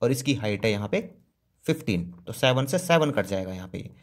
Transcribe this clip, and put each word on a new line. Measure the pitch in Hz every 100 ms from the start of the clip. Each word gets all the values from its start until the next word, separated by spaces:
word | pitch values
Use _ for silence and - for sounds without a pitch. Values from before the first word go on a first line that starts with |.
और | 120
इसकी | 131 131 120
हाइट | 107 101 110
है |
यहाँ | 101 104
पे | 196 233 - _ _ _ _ -
फ़िफ़्टीन, | 160 - 90 87 - -
तो |
सेवन | - 131 127 135
से | 180
सेवन | 175 165 151
कट | 110 98
जाएगा | 95 95
यहाँ | 92 92
पे, | 87 90 -